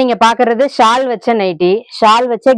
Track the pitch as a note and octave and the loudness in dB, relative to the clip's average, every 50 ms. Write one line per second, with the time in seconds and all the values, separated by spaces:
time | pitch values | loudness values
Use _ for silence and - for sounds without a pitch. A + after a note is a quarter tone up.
0 | C4 B3 A#3 G3 A3+ A3+ A#3 A#3 B3 A3+ A#3+ A3 C4+ C#4 - - A#3+ A3 A#3 B3+ | 2 0 0 0 0 0 2 0 0 0 0 -2 -2 -4 0 0 2 2 2 0
1 | C4+ B3+ A#3+ G#3 - - A#3 A3 G3 F#3 F3 D#3 F3+ F3 F#3+ A3 B3 - - - | -2 -4 -6 -6 -4 -2 -2 0 -2 -2 -2 -2 0 0 0 -2 -4 -10 -6 0
2 | A#3 A3 A3 A#3 B3+ B3 A#3+ A3 - C4+ B3+ | 2 2 2 2 2 -2 -4 -2 0 0 0